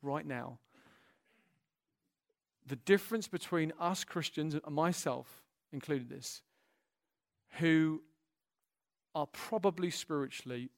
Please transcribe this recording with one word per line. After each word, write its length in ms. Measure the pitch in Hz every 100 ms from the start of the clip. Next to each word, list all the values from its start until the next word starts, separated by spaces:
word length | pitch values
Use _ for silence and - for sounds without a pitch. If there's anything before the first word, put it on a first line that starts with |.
right 240 | 139 147 147
now, 320 | 123 117 120 _ - - - _ _ _ _ _ _ _ _ _ _ _ _ _ _ _ _ 131
the 100 | 131
difference 500 | - 196 - 226 -
between 460 | 175 - 175 156 160
us 240 | 175 185
Christians, 500 | - 175 151 - 156
and 200 | 151 -
myself 680 | 147 165 170 147 127 - - _ _ _
included 380 | 143 - 143 123
this, 320 | 139 - - _ _ _ _ _ _ _ _ _ _ _ -
who 440 | 165 160 160 156 - _ _ _ _ _ _ _ _ _ _
are 120 | 156 147
probably 640 | - - 220 190 185 180
spiritually 800 | - - 147 135 - 131 123 127